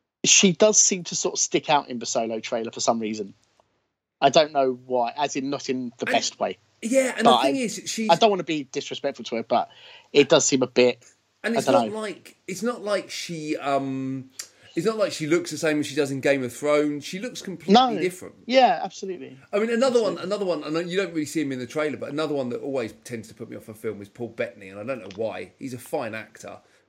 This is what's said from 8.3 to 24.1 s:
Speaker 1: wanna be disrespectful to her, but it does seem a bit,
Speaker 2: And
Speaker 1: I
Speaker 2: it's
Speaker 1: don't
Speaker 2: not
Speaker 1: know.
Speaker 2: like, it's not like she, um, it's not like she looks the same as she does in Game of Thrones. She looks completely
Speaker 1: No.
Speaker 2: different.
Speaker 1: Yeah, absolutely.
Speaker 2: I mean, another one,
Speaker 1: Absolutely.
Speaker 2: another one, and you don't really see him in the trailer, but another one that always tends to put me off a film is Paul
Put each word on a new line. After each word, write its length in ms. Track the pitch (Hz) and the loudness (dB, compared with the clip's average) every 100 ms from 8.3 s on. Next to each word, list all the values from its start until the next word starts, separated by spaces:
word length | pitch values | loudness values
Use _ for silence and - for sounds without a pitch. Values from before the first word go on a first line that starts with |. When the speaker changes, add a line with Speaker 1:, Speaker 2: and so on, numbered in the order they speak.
Speaker 1:
wanna 140 | 190 | 4
be 200 | 170 156 | 0 -4
disrespectful 600 | 131 143 - 127 143 127 | -4 -6 -6 -6 -6 -6
to 120 | 117 117 | -6 -6
her, 60 | |
but 280 | 110 117 85 - - - _ | 0 0 0 -6 -20 -20 _
it 160 | 143 139 | 4 6
does 160 | 151 - | 6 4
seem 160 | 135 | 2
a 40 | 123 | 2
bit, 340 | - 123 120 _ _ _ _ | 4 4 2 _ _ _ _
Speaker 2:
And 120 | 214 | -4
Speaker 1:
I 40 | 226 | 0
Speaker 2:
it's 80 | 233 | 4
Speaker 1:
don't 80 | |
Speaker 2:
not 140 | 277 226 | 4 2
Speaker 1:
know. 60 | 214 | -2
Speaker 2:
like, 360 | 214 - - - - | -8 -10 -16 -18 -12
it's 160 | 185 | -6
not 220 | 226 226 | -6 -6
like 240 | 202 196 - | -4 -4 -4
she, 460 | - - 165 151 151 | -10 -10 -8 -6 -4
um, 720 | 139 139 135 135 131 131 127 - - _ - - | 0 -2 -2 -4 -6 -8 -10 -16 -18 _ -10 -4
it's 100 | 190 | -2
not 120 | 220 | 0
like 120 | 185 | -2
she 160 | - 156 | -2 0
looks 240 | 170 - | 0 0
the 80 | 151 | -2
same 220 | 160 151 | 0 0
as 60 | 143 | 0
she 100 | 139 | -2
does 140 | 139 | -2
in 80 | 135 | 0
Game 240 | 143 139 | 2 2
of 80 | 123 | 0
Thrones. 500 | - 147 147 151 147 | -4 2 2 2 -2
She 140 | 135 185 | -8 -10
looks 240 | 240 - | -10 -10
completely 320 | - 165 160 | -12 -8 6
Speaker 1:
No. 240 | 220 254 202 | 6 6 2
Speaker 2:
different. 340 | 180 175 - - - | -2 -4 -12 -14 0
Speaker 1:
Yeah, 320 | 262 240 175 | 6 6 4
absolutely. 520 | - - 190 175 131 131 - | -4 -8 -10 -10 -12 -18 -6
Speaker 2:
I 60 | 208 | -2
mean, 120 | 226 | 0
another 300 | 226 262 240 | 2 4 4
one, 120 | 202 170 | 2 -2
Speaker 1:
Absolutely. 40 | |
Speaker 2:
another 200 | 170 202 | -4 -2
one, 320 | 190 156 147 160 | -2 -2 -2 -4
and 140 | 180 | -2
you 60 | 180 | -2
don't 100 | 185 | -2
really 120 | 165 147 | -4 -4
see 140 | 160 | -4
him 100 | 139 | -4
in 80 | 127 | -6
the 80 | 120 | -6
trailer, 300 | 156 151 113 | -4 -4 -4
but 140 | 113 | -6
another 240 | 143 156 | -4 -2
one 160 | 147 127 | -2 -4
that 100 | 120 | -6
always 320 | 127 135 113 - | -4 -4 -6 -10
tends 220 | - 120 - | -12 -12 -12
to 60 | |
put 160 | - 113 | -16 -14
me 60 | 117 | -14
off 120 | - | -16
a 60 | |
film 260 | 107 113 110 | -10 -8 -8
is 80 | |
Paul 200 | 101 | -12